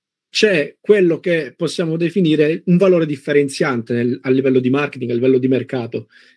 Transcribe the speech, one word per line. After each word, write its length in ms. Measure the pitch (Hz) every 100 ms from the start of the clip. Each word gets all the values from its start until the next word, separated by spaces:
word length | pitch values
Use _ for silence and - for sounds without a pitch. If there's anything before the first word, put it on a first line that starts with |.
| _ _ _
c'è 460 | - 214 175 147 -
quello 380 | - 208 180 156
che 360 | 180 170 127 -
possiamo 400 | 165 - 165 160
definire 680 | 170 196 165 151 151 170 -
un 100 | 175
valore 280 | 196 175
differenziante 880 | 160 139 - 147 139 - 156 120 113
nel, 260 | 120 120 123
a 80 | 131
livello 300 | 131 135 127
di 100 | 127
marketing, 400 | 139 143 131 120
a 40 |
livello 240 | 120 131 127
di 100 | 127
mercato, 600 | 127 123 131 113 113 110 _ _